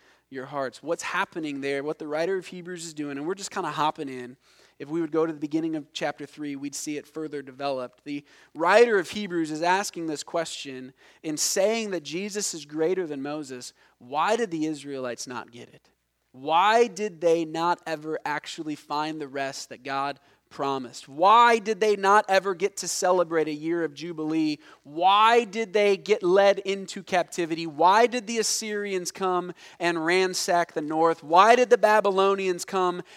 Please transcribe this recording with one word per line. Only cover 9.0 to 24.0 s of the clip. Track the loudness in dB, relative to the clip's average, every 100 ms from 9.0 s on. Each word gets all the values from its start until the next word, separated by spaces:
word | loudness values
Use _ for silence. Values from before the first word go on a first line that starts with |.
| 0
Hebrews | -6 -4 -4 -4
is | -2
asking | 0 0 -2 -8 -8
this | -8
question | -6 -6 -6 -8 -12 -14 -16 -20 _ _
in | -8 -4
saying | -2 2 2 0 -2
that | -6
Jesus | -6 -6 -6 -6 -6 -8
is | -8
greater | -2 0 0 -4
than | -6
Moses. | -8 -8 -10 -14 -14 -20 _ _
Why | -8 -2 0 0
did | 0
the | -2 -4
Israelites | -6 -10 -8 -8 -8 -10
not | -12 -12
get | -16 -20
it? | -20 _ _ _ _ _
Why | -10 0 4 6 4 4
did | 0 -8 0
they | 2 2 0
not | -2 0 -2 -4
ever | -8 -6 -6 -4
actually | -6 -6 -10 -8 -10
find | -6 -4 -4 -6
the | -8
rest | -6 -6 -8 -14
that | -14
God | -8 -4 -4 -6 _ _ _
promised? | -6 -4 -4 -6 -14 -14
Why | 2 6 8 8 4
did | 0 0
they | 2 2
not | 6 6 6
ever | 2 2
get | 0 -4 -4
to | -8
celebrate | 0 2 2 2 0 0
a |
year | -2 -4 -2 -4
of |
Jubilee? | -6